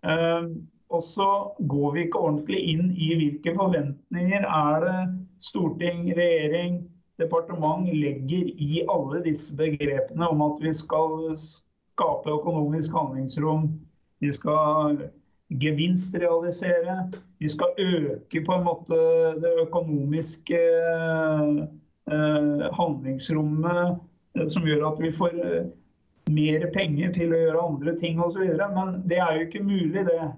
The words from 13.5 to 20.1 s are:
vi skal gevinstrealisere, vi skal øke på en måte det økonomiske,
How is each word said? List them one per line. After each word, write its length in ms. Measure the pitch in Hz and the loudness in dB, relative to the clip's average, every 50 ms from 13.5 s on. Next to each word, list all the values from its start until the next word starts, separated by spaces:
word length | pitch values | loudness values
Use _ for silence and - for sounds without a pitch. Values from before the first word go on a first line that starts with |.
| 156 156 156 151 156 - - - _ _ _ _ _ _ | 2 2 0 0 -2 -4 -8 -16 _ _ _ _ _ _
vi 100 | - 147 | -2 -2
skal 800 | 139 - - 151 151 156 156 151 151 156 151 147 147 143 - - - - _ _ _ _ _ _ | -2 -2 -2 0 2 2 4 4 2 2 2 2 0 0 -2 -8 -14 -20 _ _ _ _ _ _
gevinstrealisere, 1600 | 160 131 139 156 151 143 160 175 185 180 - - - 175 175 175 170 170 170 175 170 - 190 180 175 170 170 175 185 185 180 180 - - - - - _ | -4 -2 0 0 0 0 0 2 2 0 0 -2 -4 0 0 2 2 2 0 -2 -4 -4 0 0 2 2 2 0 -2 -4 -4 -6 -8 -12 -16 -20 -14 _
vi 100 | 156 151 | -6 -4
skal 240 | 151 - 175 175 269 - | -2 0 0 0 0 0
øke 640 | 196 185 180 165 147 139 - - - _ - 165 151 | 0 2 2 0 0 -2 -4 -6 -10 _ -6 -4 -2
på 80 | 165 180 | 0 0
en 100 | 180 180 | 2 2
måte 360 | 175 170 - - - 170 165 160 165 165 165 165 160 160 160 | 0 -2 -2 -4 0 2 4 4 6 6 4 4 2 0 0
det 100 | 160 170 170 165 165 160 | 0 0 2 2 0 0
økonomiske, 920 | - 175 170 160 151 143 139 143 | 0 -2 -2 0 -2 0 0 0